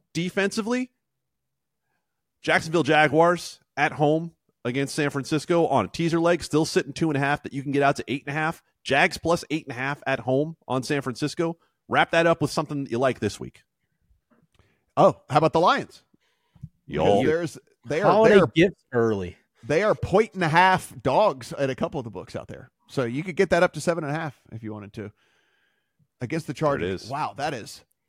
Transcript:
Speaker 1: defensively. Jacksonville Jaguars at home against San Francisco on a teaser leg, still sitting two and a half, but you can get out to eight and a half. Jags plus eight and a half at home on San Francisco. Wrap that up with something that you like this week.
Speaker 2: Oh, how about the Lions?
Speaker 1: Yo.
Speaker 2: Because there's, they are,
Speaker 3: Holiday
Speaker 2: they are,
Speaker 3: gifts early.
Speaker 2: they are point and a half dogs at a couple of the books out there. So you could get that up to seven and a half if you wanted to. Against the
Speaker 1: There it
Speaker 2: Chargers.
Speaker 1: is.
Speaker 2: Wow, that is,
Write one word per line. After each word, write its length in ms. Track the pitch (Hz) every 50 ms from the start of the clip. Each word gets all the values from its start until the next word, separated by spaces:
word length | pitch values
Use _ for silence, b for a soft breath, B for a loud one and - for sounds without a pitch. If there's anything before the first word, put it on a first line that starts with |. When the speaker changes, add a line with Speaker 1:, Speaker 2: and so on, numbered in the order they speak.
| _ _
Speaker 1:
defensively. 760 | - 160 175 180 - 202 196 202 - 226 202 226 247 254 254 - _ _ _ _ _ _ _ _ _ _ _ _ _ _ _ _ _ _ _ _ _ _ _ _ _ _ _ _ _ _
Jacksonville 400 | - 156 160 185 165 165 156 170
Jaguars 800 | 143 135 156 151 156 143 131 156 165 175 175 165 - - - - _ _ _
at 160 | 139 147 156
home 400 | - 139 151 147 156 160 170 165 - _ _ _ _ _ -
against 300 | 123 123 139 139 135 -
San 160 | 156 147 143
Francisco 560 | 139 139 127 - 156 147 - - 175 170 165
on 200 | - 139 120 98
a 20 | 92
teaser 320 | - - 170 165 165 165
leg, 220 | 165 170 175 165
still 220 | - - - 151 160
sitting 280 | - - 185 - 135
two 160 | 135 - 165 160
and 80 | 143
a 40 | 135
half, 220 | 143 139 147 -
but 100 | - -
you 100 | - 139
can 100 | 131 143
get 100 | 135 139
out 140 | 139 139 143
to 80 | - -
eight 180 | - 127 143 -
and 100 | 143 139
a 20 | 156
half. 240 | 156 160 160 - _ _ _ _ -
Jags 320 | - 131 143 175 185 -
plus 280 | - - 160 175 - - -
eight 160 | 151 160 -
and 60 | -
a 60 | 120 123
half 220 | 131 139 143 - -
at 140 | 131 135 127
home 360 | 123 127 131 139 151 165 160 _ _ -
on 140 | 127 131
San 200 | 123 - 151 139
Francisco. 540 | - 131 117 - 151 143 - - 165 165 165 _ _ _ _ _ _ -
Wrap 220 | 113 143 165 -
that 160 | - 165 165
up 160 | 170 165 -
with 80 | 156 -
something 340 | - 170 156 - 151 143 139
that 60 | -
you 80 | 113 117
like 200 | 135 131 120 -
this 220 | 110 101 - -
week. 220 | 64 - - _ _ _ _ _ _ _ _ _ _ _ _ _ _ _ _ _ _ _ _ _ _ _ _ _ _ _ -
Speaker 2:
Oh, 240 | 135 170 185 - - _ -
how 80 | 139 151
about 140 | 160 156
the 80 | - 165
Lions? 420 | 175 208 220 - 117 - - - _ _ _ _ _ _ _ _ _ _ _ _ - - _ _ _
Speaker 1:
Yo. 360 | - 71 73 80 95 101 101
Speaker 2:
Because 20 | 135
there's, 340 | 151 156 170 175 - - - - _ _ _ -
they 160 | 117 147 165
are, 80 | 208 185
Speaker 3:
Holiday 240 | 185 214 220 220 208
Speaker 2:
they 60 | 196
are, 60 | 165 123 -
Speaker 3:
gifts 300 | 160 175 196 - _ _ _
early. 440 | 127 120 117 113 107 98 90 87 - _ _ _ _ _ -
Speaker 2:
they 180 | 117 147 175
are 120 | 208 214 160
point 400 | - - - 175 208 226 196 -
and 100 | 190 175
a 40 | 151
half 440 | 156 170 185 190 185 170 - - - 127
dogs 500 | - 127 135 180 214 190 139 131 - - -
at 160 | - 139 135
a 40 | 127
couple 240 | - - - - 143
of 60 | 117
the 60 | 113
books 260 | - 90 80 - -
out 100 | 98 - -
there. 220 | - - 120 - _ _ _ _
So 160 | - 139 123
you 180 | 117 120 143
could 140 | 185 190 147
get 140 | 175 196 -
that 120 | 185 170
up 100 | 180 175
to 80 | - 156
seven 240 | - 175 165 170 156
and 100 | 139 147
a 40 | 160
half 200 | 165 143 - _ _ -
if 100 | - 113
you 120 | 117 104 107
wanted 180 | 107 101 101 -
to. 160 | 113 98 113 - _ _ _ _ _ _ _ _ _ _ _ _ _ _ _ _ _ _ _ _ -
Against 260 | 127 110 160 165 -
the 60 | -
Speaker 1:
There 40 | 135
it 40 | -
Speaker 2:
Chargers. 440 | 156 147 139 135 85 92 135 - -
Speaker 1:
is. 60 | 104
Speaker 2:
Wow, 220 | 135 151 147 107 101 123
that 160 | 143 160 143
is, 280 | 113 - - - - _ _ _ _ _